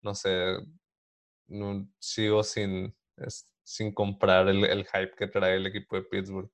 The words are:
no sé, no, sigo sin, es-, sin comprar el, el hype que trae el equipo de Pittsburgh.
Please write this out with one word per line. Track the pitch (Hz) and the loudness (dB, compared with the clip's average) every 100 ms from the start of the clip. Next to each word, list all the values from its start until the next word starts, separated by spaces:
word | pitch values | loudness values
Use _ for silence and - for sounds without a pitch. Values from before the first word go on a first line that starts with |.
no | 101 | -10
sé, | 101 98 92 92 95 98 165 _ _ _ _ _ _ _ | -4 0 0 0 -2 -8 -18 _ _ _ _ _ _ _
no, | 104 101 101 98 _ | -8 -6 -6 -8 _
sigo | - - 107 107 | -8 0 4 4
sin, | 107 - 101 92 98 - _ - | 2 -2 -2 -2 -6 -10 _ -14
es-, | - - - _ | -12 -12 -18 _
sin | - - 107 | -16 -6 -6
comprar | 101 101 98 101 92 92 | -2 -2 2 6 6 6
el, | 98 | 4
el | 104 101 92 | 4 2 0
hype | 95 95 - | -2 -4 -4
que | 98 | -4
trae | 101 95 92 | 0 2 2
el | 95 | 0
equipo | 95 - 95 | -6 -6 -6
de | |
Pittsburgh. | 95 98 95 95 92 | -4 -6 -6 -8 -10